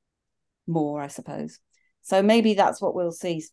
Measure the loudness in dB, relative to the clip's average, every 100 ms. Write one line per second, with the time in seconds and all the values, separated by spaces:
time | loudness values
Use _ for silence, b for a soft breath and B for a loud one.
0 | _ _ _ _ _ _ -6 -2 -2 -4
1 | -8 -12 -12 -10 -12 -14 _ _ _ _
2 | -2 2 4 4 4 4 2 2 -4 -2
3 | -4 -4 -6 -6 -8